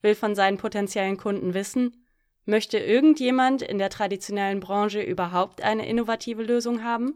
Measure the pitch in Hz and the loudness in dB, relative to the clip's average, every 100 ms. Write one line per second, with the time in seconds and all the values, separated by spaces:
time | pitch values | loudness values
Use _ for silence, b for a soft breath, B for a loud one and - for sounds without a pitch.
0 | 214 208 214 202 196 196 214 208 202 208 | 4 2 0 2 2 2 -4 -4 -2 -2
1 | 190 196 214 202 180 185 202 254 247 - | -2 -2 -4 -2 -2 -4 -2 -2 -2 -4
2 | b b b _ - 214 - 214 - 233 | b b b _ 0 0 2 -2 2 6
3 | 311 302 247 262 254 269 - 202 196 - | 6 6 2 4 2 0 -2 -2 -2 -2
4 | 202 190 - 202 196 196 190 202 208 202 | -4 -4 -4 -4 -2 -2 -2 0 0 -2
5 | - 180 175 180 196 - - 220 - 233 | -4 -4 -2 0 -2 -2 -2 0 0 -2
6 | 233 226 - 220 226 240 233 240 233 233 | 0 -4 -4 -6 0 0 0 -4 -2 -2
7 | 247 | -2